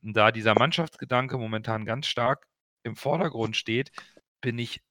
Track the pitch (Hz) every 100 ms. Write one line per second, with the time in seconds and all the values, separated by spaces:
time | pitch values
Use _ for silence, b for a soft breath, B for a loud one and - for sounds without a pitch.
0 | 107 107 107 117 110 107 131 175 160 _
1 | 127 123 131 127 113 110 110 110 107 117
2 | 156 - 120 139 _ _ _ _ - 110
3 | 135 147 196 120 110 110 - 113 135 B
4 | B B _ _ 127 117 120 - _